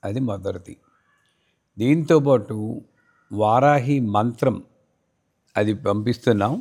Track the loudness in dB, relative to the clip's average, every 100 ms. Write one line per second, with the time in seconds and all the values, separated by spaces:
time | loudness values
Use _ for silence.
0 | -6 -4 -4 -6 -8 -10 -14 -20 _ _
1 | _ _ _ _ _ _ _ -4 0 0
2 | 4 2 4 0 0 -8 -8 -10 -14 _
3 | _ _ _ -2 2 4 4 2 0 -2
4 | 0 0 -2 0 -2 -2 -10 _ _ _
5 | _ _ _ _ _ -2 -2 -2 -2 -2
6 | -2 -2 0 2 2 -2